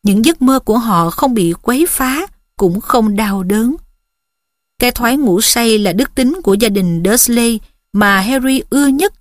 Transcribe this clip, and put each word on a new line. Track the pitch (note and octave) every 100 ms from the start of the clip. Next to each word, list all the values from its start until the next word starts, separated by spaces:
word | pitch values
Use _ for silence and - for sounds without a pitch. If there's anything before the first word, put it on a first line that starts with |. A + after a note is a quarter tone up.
Những | G3+ G3+ B3
giấc | E4+
mơ | B3+ C4
của | - A3
họ | A3+ F3 E3+
không | - C#4
bị | A3+ E3+ E3+
quấy | - B3+ E4+
phá, | - C4 C#4 G4 _ _ -
cũng | F#3+ F#3+
không | - B3 G#3+ G3+
đau | G#3+ G3
đớn. | F3+ G#3 A#3 E4 - _ _ _ _ _ _ _ _ _
Cái | B3
thói | A#3+ A#3+ C4+
ngủ | B3+ F3+
say | A3+ A#3+ A#3 G#3+
là | G3
đức | F3+ C4+ -
tính | B3+ F4+
của | C4+
gia | G3 A#3
đình | G3 F3+ E3 F#3
Dursley | A#3+ - A#3 A#3 A3 - _ _
mà | G3+ G#3 G3
Harry | G3 C4+ C4 C4+ -
ưa | C4+ C#4+
nhất. | C4+ G4 -